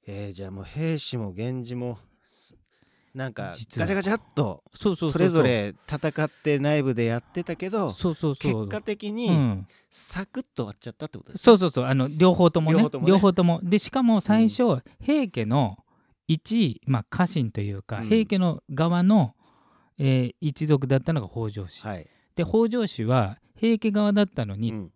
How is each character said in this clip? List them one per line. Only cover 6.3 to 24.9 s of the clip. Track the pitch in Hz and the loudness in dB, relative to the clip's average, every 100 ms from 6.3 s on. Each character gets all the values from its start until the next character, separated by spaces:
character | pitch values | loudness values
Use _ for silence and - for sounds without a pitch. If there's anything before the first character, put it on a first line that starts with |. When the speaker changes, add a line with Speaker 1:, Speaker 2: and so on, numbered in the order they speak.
| _ 151 143 | _ -2 0
Speaker 1:
内 | 143 151 | 2 0
部 | 135 | 0
で | 120 117 | 0 0
や | 117 | -2
っ | |
て | - - | -6 -10
た | 170 165 | -8 -8
け | 185 | -6
ど、 | 214 175 | -4 -4
Speaker 2:
そ | - 180 | -2 -4
う | 156 | -2
そ | 160 | -4
う | 139 | -2
そ | - 110 | -2 -2
う。 | 104 | -4
Speaker 1:
結 | |
果 | 214 | -8
的 | 214 208 208 | -6 -8 -6
に | 214 240 | -4 2
Speaker 2:
う | |
ん。 | 165 127 95 95 _ _ | 2 2 -2 -8 _ _
Speaker 1:
サ | - - 180 196 | -12 -10 -10 -10
ク | - | -10
ッ | |
と | - - | -12 -8
終 | 110 | -10
わ | |
っ | - | -10
ち | - | -16
ゃ | |
っ | |
た | - 151 | -14 -14
っ | |
て | 101 | -14
こ | |
と | - | -16
で | - | 2
す | |
ね。 | - | 6
Speaker 2:
そ | |
う | 214 | 6
そ | 180 | 4
う | |
そ | 131 | -2
う。 | 127 | 0
あ | 135 | 0
の、 | 131 | 0
両 | 156 185 | 4 4
方 | 180 175 | 6 4
と | 170 | 4
も | 160 | 2
ね。 | 165 | 4
Speaker 1:
両 | |
方 | 226 | 2
と | 135 | 2
も | 165 | 4
ね。 | |
Speaker 2:
両 | 190 | 6
方 | 196 | 4
と | 180 | 4
も。 | 175 170 | 2 2
で、 | 180 208 | 0 0
し | - | 0
か | 269 | 0
も | 240 220 | 4 2
最 | - 214 226 | 4 4 4
初、 | 208 | 2
Speaker 1:
う | 247 131 | 0 0
ん。 | - _ | -4 _
Speaker 2:
平 | - 302 233 | -2 0 0
家 | 131 107 | -4 0
の | 131 117 90 _ _ _ _ - | 2 0 -4 _ _ _ _ -2
一 | 160 - 226 175 | -2 0 0 0
位、 | 110 - | 0 -2
ま | 127 | -2
あ、 | - | -2
家 | - 175 | 0 0
臣 | 160 117 | 0 -2
と | - | -4
い | 104 | -6
う | 98 | -6
か、 | - 104 | -8 -8
Speaker 1:
う | |
ん。 | 113 | 0
Speaker 2:
平 | 220 220 | 2 2
家 | 196 | 0
の | 180 156 _ | 0 -2 _
側 | 135 165 175 | -2 0 2
の、 | 185 214 127 _ _ _ _ _ _ - | 4 4 2 _ _ _ _ _ _ -4
え | 139 131 123 | 0 2 0
ー、 | - | -4
一 | 151 139 156 | -6 -4 2
族 | 143 131 | 2 2
だ | 135 | 0
っ | |
た | 147 | 0
の | 160 | -4
が | 98 | -4
北 | - 110 | -6 -8
条 | 104 92 | -8 -12
氏。 | - | -12
Speaker 1:
は | 110 95 | -10 -10
い。 | 78 _ _ - | -12 _ _ -6
Speaker 2:
で、 | |
北 | 165 220 226 | 0 2 2
条 | 240 214 | 0 -4
氏 | - 110 | -4 0
は | 127 98 110 _ _ | 2 0 -4 _ _
平 | 226 220 | 0 2
家 | 220 | 0
側 | 208 208 | 2 2
だ | 202 | 2
っ | 202 | 0
た | - 107 | -2 -6
の | 98 | -4
に、 | 113 | -4
Speaker 1:
う | 110 | -4
ん。 | 92 | -10